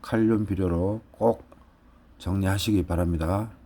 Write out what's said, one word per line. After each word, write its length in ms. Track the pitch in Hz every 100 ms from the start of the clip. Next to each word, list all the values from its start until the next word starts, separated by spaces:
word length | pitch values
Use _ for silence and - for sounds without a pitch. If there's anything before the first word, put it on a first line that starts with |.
칼륨 440 | - 113 110 110
비료로 560 | 104 92 92 85 95 107 -
꼭 320 | - 110 - - - - _ - - - -
정리하시기 680 | 87 98 95 98 110 101
바랍니다. 640 | 87 85 87 85 80 98 110 -